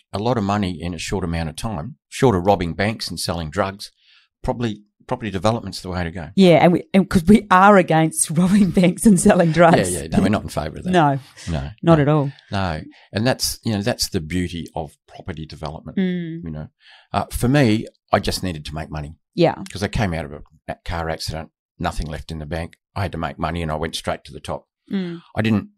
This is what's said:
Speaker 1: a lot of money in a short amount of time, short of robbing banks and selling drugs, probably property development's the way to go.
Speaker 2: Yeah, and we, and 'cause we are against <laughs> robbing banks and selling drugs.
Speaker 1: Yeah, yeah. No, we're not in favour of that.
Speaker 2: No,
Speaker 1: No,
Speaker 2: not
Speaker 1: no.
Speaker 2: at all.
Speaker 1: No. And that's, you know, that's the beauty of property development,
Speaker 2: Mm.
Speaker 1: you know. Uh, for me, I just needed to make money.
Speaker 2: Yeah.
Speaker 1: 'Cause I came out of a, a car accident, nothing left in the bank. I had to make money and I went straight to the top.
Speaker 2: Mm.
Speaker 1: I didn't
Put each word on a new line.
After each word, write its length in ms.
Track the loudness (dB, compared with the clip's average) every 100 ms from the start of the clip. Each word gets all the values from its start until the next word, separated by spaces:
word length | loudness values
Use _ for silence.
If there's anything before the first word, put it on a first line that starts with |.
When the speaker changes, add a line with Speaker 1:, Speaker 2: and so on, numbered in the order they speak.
| _
Speaker 1:
a 80 | -4
lot 200 | -2 0
of 60 |
money 260 | 0 0 -2 -4
in 140 | -8
a 40 | -8
short 240 | -6 -4
amount 280 | -2 -4 -4
of 60 | -6
time, 400 | -8 -8 -10 -12 _
short 260 | 0 2
of 120 | 4 2
robbing 260 | 2 0
banks 360 | -2 -2 -4 -10
and 120 | -8
selling 300 | -6 -6 -4
drugs, 400 | -4 -4 -6 -16 _ _ _ _ _
probably 420 | -6 -4 -4 -6 _ _ -10
property 220 | -8 -6
development's 480 | -2 0 0 -4 -10
the 80 | -8
way 160 | -6
to 60 | -6
go. 160 | -8 -4 4
Speaker 2:
Yeah, 220 | 6 8
and 100 | 6
we, 100 | 4 2
and 140 | 0 2
'cause 140 | 2
we 220 | 4 4 6
are 260 | 6 8 8
against 540 | 6 4 2 0 -2
<laughs> 80 | 0
robbing 320 | 2 4 4
banks 340 | 4 2 4 6
and 120 | 6
selling 320 | 6 6 4
drugs. 400 | 6 6 6 2
Speaker 1:
Yeah, 100 | -2
yeah. 40 | -2 0
No, 60 |
we're 60 | 2
not 160 | 0
in 40 | -2
favour 280 | -6 -6 -6
of 60 |
that. 60 | 0
Speaker 2:
No, 280 | 2 2 0 -6 -14 -6
Speaker 1:
No, 200 | -6 -6 -4
Speaker 2:
not 140 | 4 4
Speaker 1:
no. 60 |
Speaker 2:
at 60 | 4
all. 240 | 2 0 -6 _
Speaker 1:
No. 280 | -4 -2 -4 -8 -18 _
And 140 | -2 -2
that's, 320 | -2 -4 -4
you 80 | -4
know, 100 | -2
that's 260 | -2 -4 -4
the 100 | -4
beauty 460 | -4 -4 -4 -6 -10 -12
of 160 | -12 -16 _
property 380 | -18 -14 -12 -14
development, 520 | -12 -12 -12 -8 -4
Speaker 2:
Mm. 460 | -4 -4 -8 -10
Speaker 1:
you 60 | -10
know. 180 | -10 -12 _ _ -20 _
Uh, 120 | -6 -4
for 160 | -2 2
me, 380 | 4 4 2 -4 -16 _
I 80 | -2
just 220 | -2 -6
needed 200 | -6 -8 -10
to 80 |
make 160 | -10 -10
money. 260 | -10 -10 -14 _
Speaker 2:
Yeah. 220 | 0 0 0 -10
Speaker 1:
'Cause 100 | -6
I 60 | -4
came 260 | -2 -2
out 100 | -4 -8
of 60 |
a, 100 | -14 -18 _ -14
a 80 | -12
car 240 | -8 -6 -6
accident, 420 | -6 -8 -10 -12 _ _ -8
nothing 280 | -6 -4 -6
left 240 | -10 -10
in 80 | -10
the 80 | -8
bank. 300 | -8 -8 -14 _
I 80 | -6
had 100 | -6
to 60 | -4
make 200 | -8 -6
money 240 | -6 -4
and 100 | -4
I 40 | -4
went 200 | -6 -6
straight 280 | -6 -8
to 80 | -10
the 80 | -16
top. 260 | -12 -12 -12 _ _
Speaker 2:
Mm. 300 | -6 -6 -10 -8 -4
Speaker 1:
I 60 |
didn't 260 | 0 0 -2